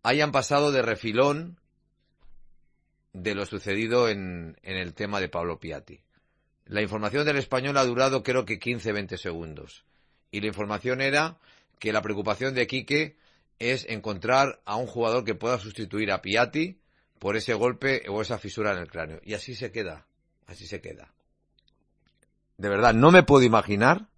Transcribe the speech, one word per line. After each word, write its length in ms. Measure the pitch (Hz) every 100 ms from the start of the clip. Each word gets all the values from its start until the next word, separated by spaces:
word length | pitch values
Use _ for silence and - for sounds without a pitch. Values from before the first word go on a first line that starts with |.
hayan 280 | 117 143 147
pasado 400 | 135 - 143 147
de 120 | 135
refilón 760 | 117 104 113 110 143 147 170 175 _ _ _ _ _ _ - - - - _ _ _ _ _
de 200 | 92 98
lo 140 | 101 98
sucedido 600 | 101 101 101 113 123 117
en, 520 | 101 92 87 82 -
en 160 | - 95
el 160 | 87
tema 260 | - 101 101
de 100 | 90
Pablo 300 | 87 85 80
Piatti. 440 | 80 73 - 71 _ _ _ _ _ _ -
La 180 | 104
información 420 | 104 107 104 139 147
del 120 | 139
Español 400 | - 131 139 139
ha 80 | 127
durado, 360 | 120 135 131
creo 240 | 131 127 107
que, 140 | 107
quince, 320 | 123 117 107
veinte 260 | 104 95 92
segundos. 680 | 92 82 80 73 - - _ _ _ _ _
Y 120 | 104
la 60 | 104
información 540 | 98 104 104 123 127
era 380 | 135 143 160 165 _ _ _ _
que 120 | 110
la 120 | 107
preocupación 500 | 104 101 104 104 131
de 140 | 127 117
Quique 500 | 131 - 147 156 - _ _ _ _
es 300 | 117 127 -
encontrar 720 | 110 110 95 110 131 139 - 98
a 100 | 110
un 100 | 127
jugador 380 | 120 113 123
que 100 | 110
pueda 240 | 87 117 120
sustituir 540 | 104 113 95 104 104
a 100 | 95
Piatti 580 | 95 110 120 151 175 - _ _ _ _
por 160 | 98 107
ese 180 | -
golpe 520 | 107 123 117 135 131 -
o 120 | 104
esa 160 | 107 110
fisura 360 | 101 113 104
en 60 | 90
el 100 | 80
cráneo. 300 | 82 78 80
Y 100 | 101
así 220 | 104 - 120
se 160 | 117
queda, 340 | 113 92 76 _ _ _ _ -
así 200 | 87 90
se 140 | 90
queda. 320 | 82 76 - _ _ _ _ _ _ _ _ _ _ _ _ _ _ -
De 120 | 101
verdad, 240 | 98 117
no 180 | 113 151
me 120 | 185
puedo 200 | - 139
imaginar 640 | 120 110 104 101 127 185 214